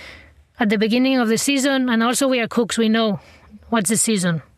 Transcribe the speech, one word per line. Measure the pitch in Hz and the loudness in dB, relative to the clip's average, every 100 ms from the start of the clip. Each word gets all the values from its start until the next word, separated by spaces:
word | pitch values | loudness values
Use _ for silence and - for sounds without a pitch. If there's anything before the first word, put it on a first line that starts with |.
| - - - - _ - | -20 -20 -20 -20 _ -4
at | 233 | 0
the | 214 | 0
beginning | 214 233 254 269 | 2 2 2 2
of | 233 | 2
the | 226 | 0
season, | - 285 262 269 254 | 0 0 0 0 0
and | 226 | 0
also | 226 247 277 | 0 0 0
we | 254 | 0
are | 226 | -2
cooks, | - 233 - | -2 -2 0
we | 220 | 0
know | 220 226 190 - - - - - | 2 0 -2 -8 -20 -20 -20 -6
what's | 226 202 | -2 0
the | 220 | 0
season. | - 220 180 165 - | 0 0 0 -4 -6